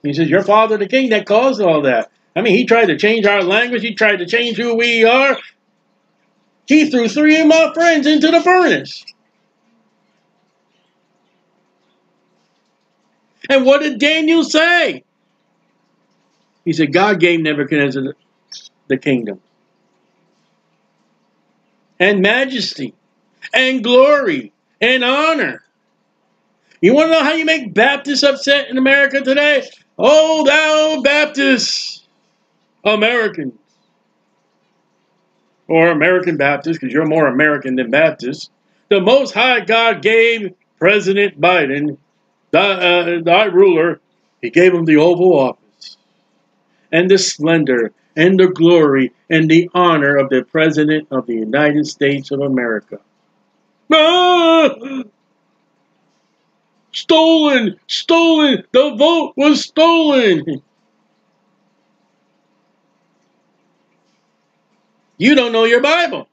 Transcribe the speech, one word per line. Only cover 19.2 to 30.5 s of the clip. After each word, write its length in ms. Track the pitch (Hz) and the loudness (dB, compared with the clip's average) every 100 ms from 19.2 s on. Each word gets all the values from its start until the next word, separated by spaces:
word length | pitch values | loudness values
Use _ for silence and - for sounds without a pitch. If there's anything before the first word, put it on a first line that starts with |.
| 110 95 _ _ _ _ _ _ _ _ _ _ _ _ _ _ _ _ _ _ _ _ _ _ _ _ _ _ | -4 -14 _ _ _ _ _ _ _ _ _ _ _ _ _ _ _ _ _ _ _ _ _ _ _ _ _ _
and 220 | 185 202 | 0 2
majesty 720 | 196 240 269 254 - - 127 _ _ _ _ _ - | 0 0 -4 -6 -10 -10 -14 _ _ _ _ _ -8
and 300 | 254 262 262 | -4 -2 -4
glory 680 | 220 247 269 294 240 143 110 _ _ _ | 0 4 4 2 0 -6 -8 _ _ _
and 240 | 226 254 | -2 0
honor." 600 | 247 277 311 320 180 - _ _ _ _ _ _ _ _ _ _ _ _ | 0 0 -2 -2 -4 -8 _ _ _ _ _ _ _ _ _ _ _ _
You 120 | 175 | 2
wanna 180 | 269 320 | 4 2
know 120 | 320 | 2
how 100 | 285 | 0
you 120 | 320 311 | -2 -2
make 280 | 320 233 | -4 -4
Baptists 500 | 165 247 277 277 277 | 0 0 0 -6 -2
upset 460 | 285 277 - 277 277 | 0 -2 0 -2 -2
in 80 | 254 | -2
America 420 | 262 277 277 269 | 2 2 2 -2
today? 480 | 262 277 294 285 - - _ - | -2 0 0 0 -4 -20 _ -2
"Oh, 480 | 240 302 311 311 | 2 4 4 2
thou 560 | 269 | 2